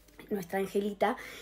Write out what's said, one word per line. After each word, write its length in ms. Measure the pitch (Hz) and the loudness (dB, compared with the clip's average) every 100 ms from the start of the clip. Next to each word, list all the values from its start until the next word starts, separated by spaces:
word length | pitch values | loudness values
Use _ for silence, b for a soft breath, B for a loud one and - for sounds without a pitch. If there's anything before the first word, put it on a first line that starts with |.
| - - - | -20 -18 -4
nuestra 300 | 202 185 196 | -4 0 -2
Angelita, 580 | 196 202 202 202 226 254 B B | 0 2 0 4 2 2 B B